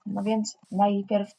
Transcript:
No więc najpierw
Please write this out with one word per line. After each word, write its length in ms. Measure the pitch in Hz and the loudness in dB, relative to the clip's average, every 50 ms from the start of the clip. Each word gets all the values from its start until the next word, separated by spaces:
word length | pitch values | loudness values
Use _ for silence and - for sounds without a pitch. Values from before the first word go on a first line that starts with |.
| _ | _
No 160 | 202 196 202 196 | -8 -6 -4 0
więc 360 | 208 220 220 214 208 - _ _ _ | 0 0 0 -2 -4 -8 _ _ _
najpierw 640 | - 185 202 202 202 202 196 196 208 202 202 - - | 0 2 2 4 4 0 -2 0 0 0 0 -2 -10